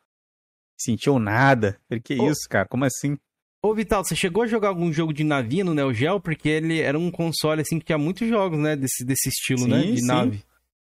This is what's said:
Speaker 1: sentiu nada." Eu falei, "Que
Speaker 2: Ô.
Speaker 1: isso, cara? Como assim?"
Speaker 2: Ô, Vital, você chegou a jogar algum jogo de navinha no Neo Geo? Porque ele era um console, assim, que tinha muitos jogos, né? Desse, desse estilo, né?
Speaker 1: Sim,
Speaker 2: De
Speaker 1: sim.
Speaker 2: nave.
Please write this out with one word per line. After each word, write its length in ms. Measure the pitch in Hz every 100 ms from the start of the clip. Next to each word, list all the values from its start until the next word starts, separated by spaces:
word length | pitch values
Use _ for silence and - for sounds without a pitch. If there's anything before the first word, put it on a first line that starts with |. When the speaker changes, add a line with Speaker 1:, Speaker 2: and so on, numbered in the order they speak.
| _ _ _ _ _ _ _ _
Speaker 1:
sentiu 400 | - 110 - 139
nada." 580 | 107 110 135 131 107 98
Eu 40 | _
falei, 140 | 117
"Que 160 | - 139
Speaker 2:
Ô. 100 | 131
Speaker 1:
isso, 180 | 151 -
cara? 180 | 131 -
Como 180 | 123 135
assim?" 320 | - 143 143 - _ _ _
Speaker 2:
Ô, 120 | 202
Vital, 280 | 214 220 214
você 100 | 180 160
chegou 260 | 196 175
a 20 | 233
jogar 220 | 226 202
algum 220 | 180 170
jogo 200 | 151 165
de 120 | 147
navinha 400 | 156 143 117 151
no 100 | 190
Neo 180 | 147 139
Geo? 260 | 113 143 196
Porque 280 | - 151 147
ele 320 | 156 160 160
era 180 | 127 147
um 120 | 175
console, 500 | 170 165 156 156 156
assim, 160 | 143 165
que 60 |
tinha 140 | - 156
muitos 280 | 147 190 226
jogos, 300 | 226 190 156
né? 160 | 151 151
Desse, 280 | 131 -
desse 240 | 123 131 -
estilo, 380 | - - 131 123
né? 160 | 127
Speaker 1:
Sim, 120 | 165
Speaker 2:
De 60 | 123
Speaker 1:
sim. 60 | 123
Speaker 2:
nave. 380 | 127 123 104 - _ _ _